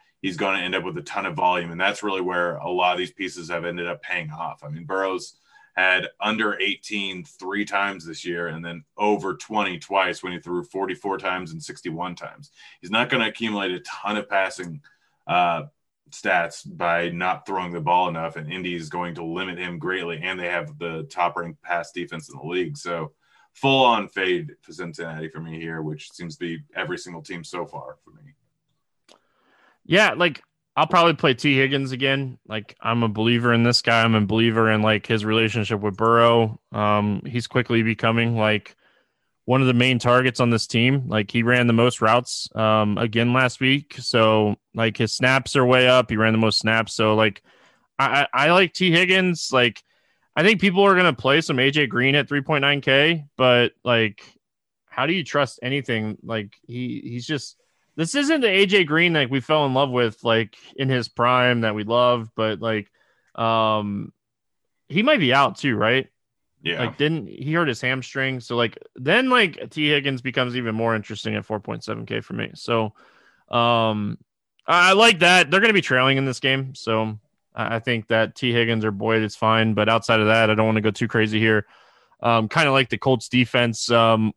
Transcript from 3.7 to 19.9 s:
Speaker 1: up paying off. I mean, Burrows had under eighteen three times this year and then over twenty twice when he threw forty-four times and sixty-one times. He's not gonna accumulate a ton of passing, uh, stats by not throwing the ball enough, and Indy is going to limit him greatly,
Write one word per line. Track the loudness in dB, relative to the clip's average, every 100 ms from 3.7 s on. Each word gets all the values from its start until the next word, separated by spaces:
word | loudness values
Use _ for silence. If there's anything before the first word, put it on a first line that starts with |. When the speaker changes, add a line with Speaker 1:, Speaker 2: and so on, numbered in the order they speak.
| -8 -8
Speaker 1:
up | -10
paying | -8 -8 -8
off. | -10 -12 -12
I | -14
mean, | -14 -6
Burrows | -4 -4 -4 -10 _ _ _ _ -2
had | 0 0 -2 -8
under | -6 -2 -4 -4
eighteen | -6 -6 -10 -10 -8 -10
three | -16 -16 -10 -6 -4
times | -4 -4 -6 -14
this | -14
year | -10 -8 -8
and | -10
then | -12 -16 -18 -4
over | -2 0 -2
twenty | -8 -6 -4 -4 -6
twice | -4 -2 -2 -4
when | -10
he | -12
threw | -8 -8
forty-four | -6 -6 -6 -6 -6 -6
times | -4 -6 -8
and | -14
sixty-one | -16 -14 -12 -8 -10
times. | -10 -16 -20 -20 _ -20 _
He's | -6
not | -4 -2
gonna | -2 -2
accumulate | -4 -6 -4 -4
a | -6
ton | -10 -12 -6 -6
of | -2
passing, | -2 -2 -6 -12 -14 _ _ _ _
uh, | -4 0 0 -2 -8 _ _ _ _
stats | -10 -2 -2 -2 -8 -18 -6
by | -2 0 -2
not | -4 -4 -6 -6
throwing | -6 -6
the | -8
ball | 0 0 0
enough, | -4 -8 -10
and | -12
Indy | -10 -8
is | -8 -10
going | -8 -8
to | -8
limit | -10 -8 -8 -8
him | -10 -10
greatly, | -6